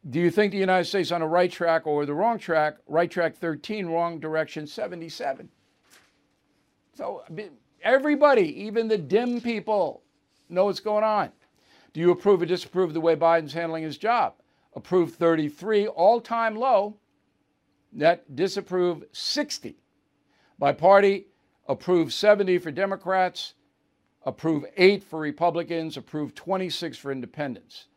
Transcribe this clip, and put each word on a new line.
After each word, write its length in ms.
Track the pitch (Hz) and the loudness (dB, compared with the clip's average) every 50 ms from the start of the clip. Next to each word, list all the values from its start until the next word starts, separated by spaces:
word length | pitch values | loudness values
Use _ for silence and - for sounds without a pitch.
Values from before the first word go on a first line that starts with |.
| _ 147 | _ -6
do 100 | 120 160 | -2 0
you 100 | 175 175 | 0 2
think 220 | 170 202 214 202 | 2 2 0 0
the 60 | 185 | 0
United 260 | 196 190 185 185 185 175 | -2 0 2 2 0 0
States 300 | - - 196 170 131 175 | 0 -2 -4 -2 -2 -4
on 80 | 170 | -4
the 60 | 160 | -2
right 220 | 156 165 180 180 180 | 0 2 2 2 2
track 380 | - - 170 165 165 165 160 | 0 -2 0 0 0 0 0
or 180 | 156 147 147 147 | -2 -2 -2 -2
the 80 | 143 147 | -2 -2
wrong 240 | 156 196 233 233 | -2 -2 -2 -2
track? 380 | 202 - - 165 160 151 151 151 _ _ | -4 -4 -2 0 0 0 0 -4 _ _
Right 220 | - 147 160 175 170 | -2 0 0 0 0
track 280 | - 180 170 156 - | -2 -2 -2 -2 -4
thirteen, 480 | _ - 165 156 147 - - 214 214 190 | _ -6 -6 -6 -6 -8 -8 -8 -6 -6
wrong 340 | 165 165 170 170 170 170 160 | -4 -2 -2 -2 -4 -6 -8
direction 480 | 147 160 156 160 156 147 - 160 151 | -8 -4 -4 -4 -4 -4 -8 -12 -12
seventy-seven. 840 | 147 - - - - 180 170 165 160 - - - 139 135 - - - _ _ _ _ _ _ _ _ _ - _ _ _ _ _ _ _ _ _ _ _ _ _ _ _ _ _ _ _ | -12 -10 -10 -10 -8 -8 -12 -14 -16 -12 -8 -6 -8 -8 -8 -12 -20 _ _ _ _ _ _ _ _ _ -20 _ _ _ _ _ _ _ _ _ _ _ _ _ _ _ _ _ _ _
So, 280 | - - - - 160 - | -12 -10 -10 -10 -12 -16
I 40 | - | -14
mean, 200 | 165 180 214 180 143 _ _ _ _ _ | -14 -14 -14 -14 -16 _ _ _ _ _
everybody, 840 | - 202 247 269 262 302 294 277 294 294 269 233 185 151 135 147 202 | 2 2 2 4 4 2 2 4 6 6 6 6 2 0 -2 -8 -10
even 240 | 220 208 226 226 220 | -4 -4 -4 0 0
the 80 | 220 | -2
dim 420 | 202 156 127 170 220 247 247 240 240 | -2 -2 0 0 0 0 0 -4 -4
people, 640 | 240 240 233 208 170 220 214 202 175 143 - - _ _ _ _ _ _ _ _ _ _ | -4 -4 -4 -4 -4 -2 0 0 0 -2 -4 -12 _ _ _ _ _ _ _ _ _ _
know 160 | 170 202 202 | 0 0 0
what's 160 | 202 185 - | 0 0 -4
going 240 | - 214 208 214 214 | -4 -2 0 0 0
on. 260 | 220 214 208 165 110 _ _ _ _ _ _ _ _ _ _ _ _ _ | 2 0 0 -2 -4 _ _ _ _ _ _ _ _ _ _ _ _ _
Do 80 | 151 | 2
you 100 | 170 175 | 2 2
approve 300 | 175 180 - 202 202 175 | 2 4 4 4 4 4
or 40 | 170 | 4
disapprove 440 | 160 180 175 - - - 180 185 165 | 0 -2 -4 -4 -4 -2 0 0 0
of 40 | 151 | 0
the 80 | 165 | 0
way 140 | 160 165 165 | 2 2 2
Biden's 380 | 143 165 165 170 170 160 143 135 | 4 4 4 4 4 2 -2 -6
handling 300 | 165 170 165 160 160 160 | -6 -6 -4 -6 -6 -6
his 140 | 156 143 | -8 -8
job? 380 | - - 220 240 233 170 110 - _ _ _ _ _ _ _ _ | -4 -2 0 0 0 0 -2 -4 _ _ _ _ _ _ _ _
Approve 400 | 139 - - 180 185 170 151 - | -18 -8 0 0 0 0 0 -2
thirty-three, 720 | _ 175 170 165 156 151 147 147 - 175 214 214 208 208 | _ 2 2 4 2 0 -4 -6 -8 -4 0 2 2 2
all-time 680 | 214 - 156 175 202 233 240 233 - 233 233 226 226 214 | 0 0 4 4 4 4 4 -2 -4 -4 -2 -2 -2 -2
low. 420 | 220 247 269 247 196 202 214 214 _ _ _ _ _ _ _ _ _ _ _ _ _ _ _ _ _ _ _ - | -2 0 2 2 2 2 -2 -10 _ _ _ _ _ _ _ _ _ _ _ _ _ _ _ _ _ _ _ -6
Net 420 | - 147 165 175 170 _ - 135 | 2 2 2 2 2 _ -16 -4
disapprove 680 | 123 180 190 - 202 - - 180 185 180 175 175 151 - _ _ | -4 -4 -2 -2 -6 -8 -4 -2 0 0 0 -2 -4 -10 _ _
sixty. 640 | - - - - 294 294 294 - - - 107 - _ _ _ _ _ _ _ _ _ _ _ _ _ _ _ _ - | -10 -6 -4 -4 -4 -4 -4 -6 -10 -10 -16 -18 _ _ _ _ _ _ _ _ _ _ _ _ _ _ _ _ -2
By 140 | 139 143 139 | 0 0 0
party, 540 | - 156 185 202 196 202 196 196 190 - _ _ _ _ _ _ _ _ - | 4 6 8 8 8 8 6 2 0 -4 _ _ _ _ _ _ _ _ -6
approve 440 | 135 - - 175 185 175 160 135 - | -6 -4 0 2 2 2 2 0 -2
seventy 440 | - - 208 208 202 202 185 180 | 2 4 4 6 6 4 0 0
for 140 | 175 180 165 | -2 -2 -6
Democrats, 840 | 139 160 196 196 190 190 - 175 190 185 185 180 180 - - - _ _ _ _ _ _ _ _ _ _ _ _ _ _ _ | -4 -4 -4 -4 -4 -6 -4 -2 0 0 0 0 -2 -10 -16 -16 _ _ _ _ _ _ _ _ _ _ _ _ _ _ _
approve 380 | 135 131 - - 160 160 147 143 - _ | -10 -10 -4 -2 -2 -2 -2 -4 -8 _
eight 260 | - 180 190 208 196 202 | 4 4 4 4 2 -4
for 160 | _ - 160 | _ -10 -8
Republicans, 800 | 156 147 147 - 170 175 156 170 165 151 170 165 165 160 - | -6 -8 -4 0 -2 0 0 -2 -6 -4 -6 -6 -6 -6 -10
approve 380 | 143 - _ - 151 147 123 - | -12 -14 _ -8 -8 -8 -8 -10
twenty-six 640 | - - 170 190 190 185 175 - - 175 160 120 | -14 -6 -6 -4 -4 -4 -6 -6 -8 -10 -10 -12
for 140 | - - 139 | -10 -10 -8
independents. 760 | 139 131 120 - _ 156 147 135 117 92 _ _ - - - _ _ | -8 -8 -10 -12 _ -8 -8 -8 -8 -12 _ _ -20 -20 -20 _ _